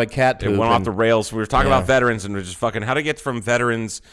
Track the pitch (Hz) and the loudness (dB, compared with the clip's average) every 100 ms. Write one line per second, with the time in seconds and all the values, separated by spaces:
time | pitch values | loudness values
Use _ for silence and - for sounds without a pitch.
0 | 113 - 127 - 104 101 113 117 98 98 | 0 2 0 2 0 0 2 2 0 0
1 | 113 113 104 110 107 131 139 131 90 131 | 2 2 0 -4 -2 2 4 2 4 2
2 | 123 110 101 101 90 87 117 110 107 135 | 2 0 -4 -8 -8 -6 -4 -4 -4 -2
3 | 151 147 143 120 113 120 120 113 110 - | -4 -6 -6 -6 -2 0 0 -2 -4 -10
4 | - | -16